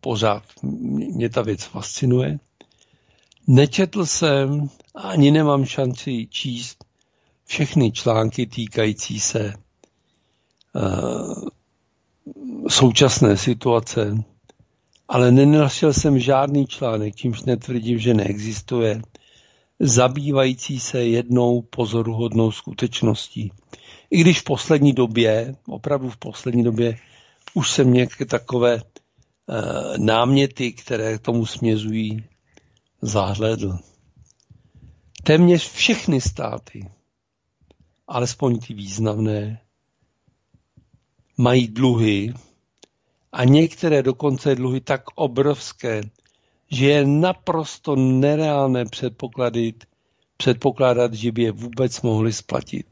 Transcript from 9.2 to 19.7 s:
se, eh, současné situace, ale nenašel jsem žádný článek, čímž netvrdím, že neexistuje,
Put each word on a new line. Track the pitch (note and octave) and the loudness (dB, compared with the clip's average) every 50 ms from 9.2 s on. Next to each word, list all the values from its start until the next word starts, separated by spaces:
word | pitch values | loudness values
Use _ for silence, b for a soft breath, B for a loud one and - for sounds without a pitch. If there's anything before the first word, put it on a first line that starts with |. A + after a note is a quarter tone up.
se, | - - - A2+ A2 G#2 G2+ G#2 _ _ _ _ _ _ _ _ _ _ _ _ _ _ _ _ _ _ _ _ _ _ _ | -6 -4 -2 -4 -4 -4 -8 -12 _ _ _ _ _ _ _ _ _ _ _ _ _ _ _ _ _ _ _ _ _ _ _
eh, | - - - - - - B2 - - - - - - - - _ _ _ _ _ _ _ _ _ _ _ _ _ _ _ - - - - - - - - - | -4 -2 -2 -2 -2 -4 -4 -4 -6 -6 -8 -10 -10 -12 -14 _ _ _ _ _ _ _ _ _ _ _ _ _ _ _ -20 -20 -16 -14 -14 -12 -8 -6 -2
současné | - - C3+ B2+ A2 - D3 C3 - - C3 G#2+ G2+ | 2 4 4 4 4 4 2 2 4 4 4 4 4
situace, | G2 - - A#2+ A2+ - B2+ A#2+ A#2 A2+ - - - A2 G#2 G#2 A2 A2 _ _ _ _ _ _ _ _ _ _ _ _ _ _ _ _ - | 2 0 -2 -4 -2 0 0 0 0 -2 -4 -4 -4 -4 -2 -2 -4 -6 _ _ _ _ _ _ _ _ _ _ _ _ _ _ _ _ -4
ale | - B2+ B2 B2 B2 | 0 2 4 6 8
nenašel | C3 C#3 C#3+ D3 D3+ D3+ C3+ - - - D3+ C#3 | 8 8 8 6 6 4 2 0 0 0 2 2
jsem | - - D#3 C#3+ C3 | 2 2 2 2 2
žádný | B2 B2+ C#3 C3 C#3 C#3 C#3+ C#3+ C#3 | 2 2 2 2 2 0 0 0 -2
článek, | B2+ - - C#3 A#2+ A2+ G#2+ G#2+ G#2+ G2+ | -2 -4 -6 -6 -4 -2 -2 -4 -6 -8
čímž | - - B2+ A2+ A2+ - | -6 -6 -6 -6 -4 -2
netvrdím, | C#3 B2 A2+ A#2+ - B2+ A#2+ A2 A#2 A#2+ A2+ | -2 -2 -2 -4 -6 -6 -4 -2 -2 -2 0
že | A2 B2 A#2+ | 2 2 2
neexistuje, | G#2+ G2 G#2 G#2 G#2 G#2 A2 G#2+ G2+ - - B2+ A#2+ A2+ A2 G#2 A2+ A2+ - b b b b b b b b b b b b | 2 2 0 -4 -6 -6 -8 -8 -10 -8 -6 -2 -2 0 0 -2 -4 -8 -14 b b b b b b b b b b b b